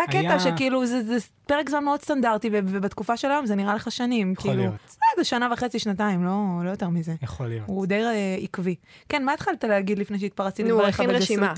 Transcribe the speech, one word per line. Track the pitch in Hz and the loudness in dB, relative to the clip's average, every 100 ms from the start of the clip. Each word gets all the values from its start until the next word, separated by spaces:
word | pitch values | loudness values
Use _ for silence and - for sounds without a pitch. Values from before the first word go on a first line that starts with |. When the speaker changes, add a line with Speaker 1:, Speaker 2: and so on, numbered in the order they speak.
Speaker 1:
הקטע, | 339 - | 4 2
Speaker 2:
היה | 339 311 | 4 4
Speaker 1:
שכאילו, | - 165 262 262 247 | 2 2 2 2 0
זה, | 254 | 0
זה | 220 240 - - - | 0 -2 -4 -8 -2
פרק | 285 277 | -2 0
זמן | 294 | -2
מאוד | 285 285 | 0 -2
סטנדרטי, | - 285 233 214 226 | 0 0 2 2 0
וב-, | 208 190 | 0 0
ובתקופה | 196 196 - 208 233 | -2 -4 -4 -4 -2
של | 277 | 0
היום | 285 254 | 0 0
זה | 202 | 0
נראה | 196 208 | 0 -2
לך | - | -4
שנים, | - 247 247 190 | -4 0 0 0
Speaker 2:
יכול | 185 202 | -2 0
Speaker 1:
כאילו. | 127 | 0
Speaker 2:
להיות. | 120 | 0
Speaker 1:
אה, | 104 - - 880 880 | -2 -10 0 2 2
זה | |
שנה | - 247 247 | 0 0 0
וחצי, | 233 247 226 | 0 -2 -2
שנתיים, | 214 190 208 180 180 | -2 0 2 2 2
לא, | 196 208 175 | 0 0 -2
לא | 175 | -2
יותר | 208 190 | -2 -2
מזה. | 170 165 160 | -2 -2 -4
Speaker 2:
יכול | 120 - 123 | -6 -6 -6
להיות. | 113 104 | -6 -6
Speaker 1:
הוא | 196 190 | -4 0
די, | 202 | 0
אה, | 233 220 196 185 | 0 0 -2 -2
עקבי. | 190 - 180 175 _ - - | -6 -4 -4 -4 _ -20 -4
כן, | 294 262 | -2 0
מה | |
התחלת | 302 - 349 | -2 -2 -2
להגיד | 233 202 190 202 | 2 2 2 -2
לפני | 202 202 | -2 -4
שהתפרצתי | 202 - 196 196 | -4 -4 -4 -2
Speaker 3:
נו, | 220 | 2
Speaker 1:
לדבריך | 226 202 196 | 4 4 4
Speaker 3:
הכין | - | 2
Speaker 1:
בגסות? | - | 2
Speaker 3:
רשימה. | 190 208 202 | 2 2 2